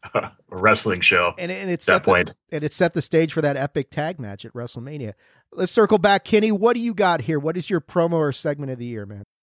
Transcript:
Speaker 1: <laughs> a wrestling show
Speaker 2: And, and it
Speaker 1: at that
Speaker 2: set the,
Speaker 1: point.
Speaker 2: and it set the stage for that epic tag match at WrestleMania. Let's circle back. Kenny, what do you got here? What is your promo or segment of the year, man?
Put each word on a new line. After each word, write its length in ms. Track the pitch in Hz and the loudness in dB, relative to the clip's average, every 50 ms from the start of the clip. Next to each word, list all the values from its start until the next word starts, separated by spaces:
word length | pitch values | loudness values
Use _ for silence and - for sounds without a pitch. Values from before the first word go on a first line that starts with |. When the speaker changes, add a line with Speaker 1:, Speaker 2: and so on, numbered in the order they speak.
| - | -12
Speaker 1:
<laughs> 100 | - - | -6 -4
a 180 | 104 - - - _ _ _ | -4 -4 -6 -10 _ _ _
wrestling 520 | - 92 95 107 104 - - 113 92 87 | -6 0 2 2 2 2 2 -2 -2 0
show 340 | 87 - 95 87 87 87 85 - | 2 2 4 4 2 2 0 -4
Speaker 2:
And, 140 | 175 175 185 | -6 -8 -8
and 180 | 196 196 185 | -6 -4 -4
it 40 | 175 | -4
Speaker 1:
at 40 | - | -2
that 40 | - | 2
Speaker 2:
set 200 | - - 139 - | 2 2 2 4
the, 60 | - | 2
Speaker 1:
point. 240 | 92 90 - - - _ _ _ | 2 2 2 -2 -6 _ _ _
Speaker 2:
and 140 | - 147 147 | -6 -6 -4
it 80 | 147 - | -4 0
set 220 | - 180 165 - | 0 0 0 0
the 80 | 175 - | -2 -4
stage 300 | - - 160 165 151 - | 0 2 2 2 2 0
for 80 | 165 151 | -2 -2
that 140 | 143 139 | -2 -2
epic 340 | 135 139 143 - 151 135 - | -2 -4 -4 -4 -6 -6 -6
tag 280 | - 160 151 165 185 147 | -6 -6 -6 -6 -6 -10
match 260 | 120 101 98 101 - | -12 -12 -12 -14 -16
at 80 | 113 - | -14 -12
WrestleMania. 600 | 120 120 - - 123 117 139 156 147 123 107 - _ _ _ _ _ _ _ - | -12 -12 -10 -12 -14 -14 -12 -12 -10 -10 -12 -12 _ _ _ _ _ _ _ -6
Let's 180 | - 185 - - | -4 -4 0 4
circle 260 | 233 214 - 220 190 | 4 4 4 4 4
back. 260 | 165 202 202 190 - | 6 4 4 4 2
Kenny, 260 | - 220 208 214 226 | 2 2 4 4 4
what 240 | 214 185 214 240 240 | 2 2 2 2 2
do 60 | 233 | 2
you 140 | 233 233 202 | -2 -2 0
got 260 | 190 202 180 170 151 | 2 2 2 2 2
here? 180 | 110 151 160 143 | 0 -2 -2 -2
What 180 | 139 156 170 | -2 -2 -4
is 140 | 180 170 - | -4 -4 -2
your 100 | 196 165 | -2 -2
promo 340 | - - - 180 165 170 170 | -2 -2 0 2 2 2 2
or 180 | 160 151 143 131 | 2 0 0 -2
segment 400 | - - 156 147 147 143 131 131 | -2 -4 -4 -4 -4 -6 -8 -8
of 60 | 120 | -8
the 80 | 120 | -8
year, 200 | 120 117 107 101 | -8 -8 -8 -10
man? 160 | 98 104 101 101 - _ _ | -10 -12 -16 -18 -20 _ _